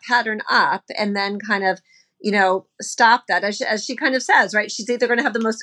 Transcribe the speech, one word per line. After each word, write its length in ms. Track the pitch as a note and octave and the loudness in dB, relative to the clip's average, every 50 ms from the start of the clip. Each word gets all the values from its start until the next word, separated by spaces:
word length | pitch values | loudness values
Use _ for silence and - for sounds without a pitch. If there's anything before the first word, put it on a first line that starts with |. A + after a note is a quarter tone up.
| - - | -4 -2
pattern 360 | B3 A#3+ A3+ A3 G#3+ G#3 - - | 0 0 0 0 -4 -6 -4 0
up 360 | B3+ A#3+ F#3 D#3 E3 F#3+ - - - | 2 2 2 2 0 -2 -4 -8 -6
and 200 | - G#3+ G#3 G3+ | -4 -4 -2 -2
then 240 | G3+ G3 G3+ G3+ G3+ | -2 -2 -4 -4 -6
kind 240 | G#3 G#3 G#3+ G3 G3 | -4 -4 -2 0 0
of, 180 | F#3+ F#3 F#3 _ _ _ _ _ _ _ _ | 0 0 -2 _ _ _ _ _ _ _ _
you 100 | - G#3+ | -4 0
know, 340 | G3+ G#3 F#3+ F#3 F#3 F#3+ - _ _ - | 2 4 4 4 2 0 -2 _ _ -16
stop 440 | - - - - A#3+ A3+ A#3 B3 - - | -14 -8 0 4 4 6 6 4 2 0
that, 160 | F3+ F3+ G3 | -2 0 0
as 140 | G3+ G3+ - | -2 -4 -4
she, 80 | C4 | -4
as 180 | - A3 G#3+ G#3+ | -2 -2 -4 -4
she 140 | - C4 A#3 | -6 -6 -2
kind 180 | D4 C4+ C4 | -2 0 0
of 80 | C4 C4 | 0 0
says, 320 | - - C#4 A3+ F#3+ G3 | 2 4 4 4 2 0
right? 160 | G#3+ G#3 - | -2 -2 -2
She's 180 | - - G#3 A#3 | -4 -8 -6 -4
either 200 | A#3+ A#3 B3+ A#3 | -2 0 0 0
gonna 140 | A#3+ A#3 G#3 | 0 0 0
have 100 | - G#3 | -2 -2
the 80 | A#3 | -2
most 200 | A3+ A3 A3 - | -2 -2 -2 0